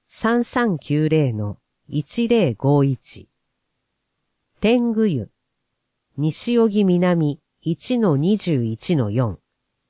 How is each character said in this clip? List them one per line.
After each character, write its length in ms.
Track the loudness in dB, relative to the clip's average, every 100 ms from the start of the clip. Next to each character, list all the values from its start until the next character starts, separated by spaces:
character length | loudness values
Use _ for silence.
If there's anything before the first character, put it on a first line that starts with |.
| _
三 360 | -4 -2 0
三 360 | -2 -2 -2 -2
九 280 | -2 -2 0
零 300 | 2 0 -2
の 220 | -6 -8 _ _ -10
一 400 | -8 -6 -2 0
零 280 | 2 2 0
五 280 | 2 2
一。 460 | 2 -2 -8 -16 -18 _ _ _ _ _ _ _ _ _ _ _ _ -4
天 320 | 0 2 2
狗 140 | 0 0
湯。 240 | -2 -6 _ _ _ _ _ _ _ _ -4
西 400 | -4 -4 -2 2
荻 260 | 2 2
南 560 | 2 4 2 2 0 -2 _ _
一 380 | -6 -6 -4 0
の 180 | 2 2
二 200 | 2 0
十 260 | 0 -2
一 320 | -2 -4 -2 0
の 160 | 0
四。 280 | -2 -2 -4 _ _ _ _